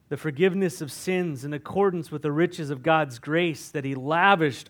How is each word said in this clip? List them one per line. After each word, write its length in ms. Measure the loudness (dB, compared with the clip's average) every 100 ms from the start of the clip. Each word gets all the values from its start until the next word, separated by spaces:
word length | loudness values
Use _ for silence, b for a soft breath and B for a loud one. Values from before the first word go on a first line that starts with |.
| -10
the 80 | -8
forgiveness 640 | -6 2 2 2 -2 -2
of 120 | -10
sins 520 | -8 -4 -2 -2 -6
in 80 | -8
accordance 580 | -8 -6 0 0 0 -6
with 120 | -6
the 100 | -2
riches 360 | 2 0 0 -6
of 140 | -2
God's 360 | 4 4 2 -6
grace 520 | -2 0 0 -2 -8
that 140 | -6
he 100 | -6
lavished 760 | -4 -2 4 6 6 4 0 -10